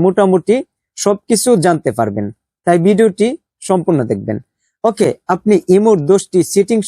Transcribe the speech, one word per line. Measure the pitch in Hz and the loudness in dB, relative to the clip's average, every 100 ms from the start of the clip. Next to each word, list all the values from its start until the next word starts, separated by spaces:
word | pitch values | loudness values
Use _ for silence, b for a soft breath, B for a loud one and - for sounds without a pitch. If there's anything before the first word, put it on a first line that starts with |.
মোটামুটি | 180 190 196 185 - 240 - _ _ - | 2 2 2 2 0 -2 -4 _ _ -8
সবকিছু | 202 202 - 226 247 226 175 | -4 -4 -2 -2 0 2 2
জানতে | 160 135 110 | 0 -2 -4
পারবেন, | 107 104 104 - _ _ - | -4 -4 -8 -10 _ _ -2
তাই | - 180 | 0 2
ভিডিওটি | 202 220 180 220 320 _ _ - | 2 2 0 -4 -4 _ _ -4
সম্পূর্ণ | 185 165 151 113 | -2 0 -2 -2
দেখবেন। | 101 107 104 - _ _ _ | -6 -6 -8 -10 _ _ _
ওকে, | 226 202 165 - - | -4 -2 -2 -4 -6
আপনি | 180 214 202 - 185 | -4 0 0 2 2
ইমুর | 220 202 143 | 4 2 2
দশটি | 196 - 185 | 0 0 -2
সেটিং | - 196 196 226 | -2 -2 0 -2